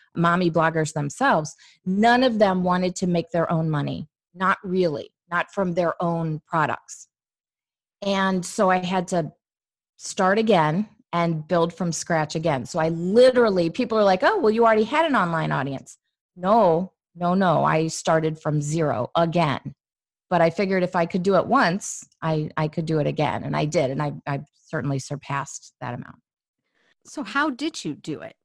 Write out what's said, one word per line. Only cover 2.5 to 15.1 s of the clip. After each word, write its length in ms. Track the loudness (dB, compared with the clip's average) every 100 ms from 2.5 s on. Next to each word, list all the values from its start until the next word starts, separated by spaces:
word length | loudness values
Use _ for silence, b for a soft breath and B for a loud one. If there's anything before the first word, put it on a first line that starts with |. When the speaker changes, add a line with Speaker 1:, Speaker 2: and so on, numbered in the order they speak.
| 2
Speaker 1:
wanted 320 | 0 0 -2 -2
to 100 | 0
make 220 | 0 0
their 200 | -2 0
own 200 | 0 0
money. 400 | -2 -4 -8 -12 _ _
Not 240 | -4 -2 -2
really, 500 | -2 0 0 -2 -10 _ _
not 220 | -4 -4
from 220 | -4 -2 0
their 180 | -2 -2
own 380 | -4 -2 -4 -6 -4
products. 640 | -2 -2 -4 -10 -20 -20 _ _ _ _ _ _ _ _ _
And 440 | -4 0 0 -2 -4
so 240 | 0 2
I 100 | 2
had 280 | 0 -2 -2
to 220 | -4 -4 -10 _ _ _ _ _ _
start 420 | -12 0 2 2
again 500 | 4 4 4 0 -4 _ _
and 340 | -2 0 -2 0
build 260 | 0 0
from 200 | -2 -4
scratch 420 | -4 -2 -2 -2 -2
again. 300 | -2 -2 -4
So 140 | -2
I 100 | -2
literally, 800 | -2 0 6 6 6 2 2 0
people 280 | -2 -2 2
are 60 |
like, 200 | 4 4
"Oh, 160 | 2 2
well, 120 | 2
you 140 | 4 4
already 180 | 4
had 220 | 2 0
an 100 | 2